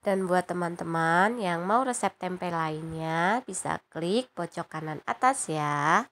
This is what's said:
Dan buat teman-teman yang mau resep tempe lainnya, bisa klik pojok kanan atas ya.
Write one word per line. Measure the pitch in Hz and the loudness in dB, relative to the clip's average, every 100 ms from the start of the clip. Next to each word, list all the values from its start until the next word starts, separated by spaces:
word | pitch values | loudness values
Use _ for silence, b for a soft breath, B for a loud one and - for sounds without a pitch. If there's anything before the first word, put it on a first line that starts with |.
| - | 0
Dan | 190 185 | 0 2
buat | 180 180 | 2 2
teman-teman | 175 175 170 165 165 165 170 196 240 | -2 -4 -4 -4 0 4 4 4 2
yang | 190 170 180 | -2 -2 2
mau | 226 | 2
resep | 262 - 196 - | 2 0 -2 -4
tempe | 180 180 180 | -8 -4 -4
lainnya, | 170 160 156 160 160 160 165 175 233 | -2 -2 -2 -6 -6 -2 2 2 2
bisa | 254 185 147 165 _ | -2 -8 -4 -6 _
klik | 165 170 214 254 - | -4 0 0 -2 -8
pojok | 170 - 165 | -8 -8 -8
kanan | 160 156 151 - | -8 -8 -8 -6
atas | - 254 269 - | 2 2 2 -2
ya. | 156 147 147 147 180 - | -2 0 2 4 4 2